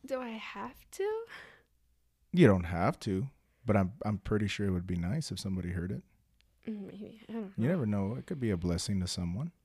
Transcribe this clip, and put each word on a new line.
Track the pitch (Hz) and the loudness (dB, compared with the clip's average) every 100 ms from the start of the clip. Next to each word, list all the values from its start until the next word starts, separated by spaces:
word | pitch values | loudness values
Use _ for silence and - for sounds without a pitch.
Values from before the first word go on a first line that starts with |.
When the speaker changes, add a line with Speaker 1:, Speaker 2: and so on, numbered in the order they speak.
| 262 | -4
Speaker 1:
do | 262 | -6
I | 240 | -4
have | 226 - 202 233 - - | -8 -10 -10 -10 -12 -18
to? | - 392 440 453 - - - _ _ _ _ _ _ _ | -2 -2 -2 -6 -14 -18 -20 _ _ _ _ _ _ _
Speaker 2:
You | 175 139 | 8 10
don't | 95 85 | 8 2
have | 85 101 - | 0 0 0
to, | - 95 135 - _ _ - | -2 0 -2 -8 _ _ 2
but | 101 | 4
I'm, | 92 113 107 | 2 -2 -4
I'm | 98 | -4
pretty | - 107 104 | 0 0 0
sure | - 101 | 0 0
it | |
would | 90 92 | 0 0
be | 87 | -2
nice | 87 80 - | 0 -2 -4
if | 95 | -6
somebody | 98 92 87 | -4 -4 -2
heard | 87 90 | -4 -4
it. | 123 - _ _ _ _ _ - | -6 -10 _ _ _ _ _ -8
Speaker 1:
Mm, | 214 190 | -8 -10
maybe. | 196 208 220 - | -12 -14 -16 -10
I | |
don't | 226 196 190 | -8 -6 0
Speaker 2:
You | 117 | 2
Speaker 1:
know. | |
Speaker 2:
never | 180 110 | 2 0
know. | 104 98 127 | 0 0 -4
It | - | -6
could | 156 | -2
be | 117 | 0
a | 90 | 0
blessing | 87 87 - 98 | 0 0 0 0
to | 87 | 0
someone. | - 87 92 170 _ | -2 -2 -2 -6 _